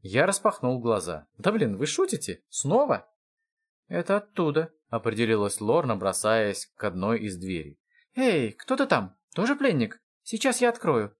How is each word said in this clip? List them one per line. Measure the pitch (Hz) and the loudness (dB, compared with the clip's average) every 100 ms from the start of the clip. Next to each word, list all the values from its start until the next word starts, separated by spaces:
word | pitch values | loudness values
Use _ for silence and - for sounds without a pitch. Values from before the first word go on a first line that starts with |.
Я | 95 107 180 | -2 2 2
распахнул | 196 214 - 127 127 | 2 0 0 -2 0
глаза. | 117 107 85 78 - _ | 0 0 -2 -10 -12 _
«Да | 190 | -2
блин, | 220 131 98 | 0 0 0
вы | 147 | -4
шутите? | - 370 147 - 87 _ | 0 -2 -2 -6 -10 _
Снова?» | - 135 214 285 110 - _ _ _ _ _ _ _ _ | -6 0 2 2 0 -4 _ _ _ _ _ _ _ _
«Это | 175 170 202 | -6 0 -2
оттуда», | 208 - 160 147 160 _ _ | -2 -2 0 0 -2 _ _
определилась | 117 117 107 113 110 101 - | -4 -2 0 2 2 2 -2
Лорна, | 107 147 143 104 | 2 2 2 0
бросаясь | 95 92 107 113 104 95 - _ | 0 0 2 2 2 -2 -10 _
к | |
одной | 107 90 101 117 | -6 -2 -2 -2
из | 107 90 | -4 -8
дверей. | 95 90 73 73 _ _ _ - | -6 -6 -8 -18 _ _ _ -2
«Эй, | 254 170 113 | 0 2 -2
кто | - - 262 | -6 -6 -2
ты | 277 | 2
там? | 139 95 _ _ | 2 0 _ _
Тоже | - 226 285 | -2 -2 2
пленник? | 269 160 110 - _ _ | 2 2 0 -6 _ _
Сейчас | - 220 262 233 | -10 -2 0 2
я | 240 | 2
открою». | 240 175 127 104 _ | 2 0 0 -2 _